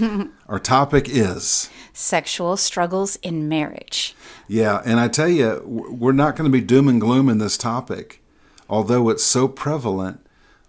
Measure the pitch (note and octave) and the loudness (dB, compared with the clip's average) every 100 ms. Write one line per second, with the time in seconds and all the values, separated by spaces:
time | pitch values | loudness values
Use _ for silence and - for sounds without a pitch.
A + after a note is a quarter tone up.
0 | A3 G3+ G3 - - G2 - C3 C#3+ C#3+ | -2 -2 -6 -10 -10 -6 0 2 2 0
1 | - C#3 G2+ F2+ - - - - - - | 0 0 -2 -2 -4 -4 -4 -14 -20 -10
2 | - F3 - - F3 G3 - F#3+ F3 F#3 | -4 -4 -4 -4 -4 -2 -2 -2 -2 -2
3 | G3 - F#3 E3 D3+ D#3 D3+ - - - | -4 -6 -6 -6 -2 -2 -4 -8 -10 -8
4 | - - - - - A2 G#2+ G2+ A#2+ A#2 | -8 -10 -20 -20 -4 0 2 0 2 2
5 | A#2 A#2 D#3+ E3+ A2+ E2+ - A2+ - B2 | 2 2 2 2 2 -2 -6 -10 -8 -2
6 | A#2+ C3+ D3 - D#3 C3 G2+ B2+ C#3 A#2+ | 2 4 2 0 2 2 4 4 6 4
7 | G#2+ C3 C3+ A2 G#2 - A#2+ A#2+ - - | 4 4 4 2 0 -4 -4 -4 -6 -10
8 | - - _ _ _ _ - G#2 G#2 B2 | -12 -20 _ _ _ _ -4 -2 2 2
9 | A2+ G#2+ - B2+ C3+ C3+ C#3+ D#3 A#2 F#2+ | 2 2 0 2 0 -2 -4 -4 -2 -4
10 | F#2 F#2+ _ _ _ _ | -6 -10 _ _ _ _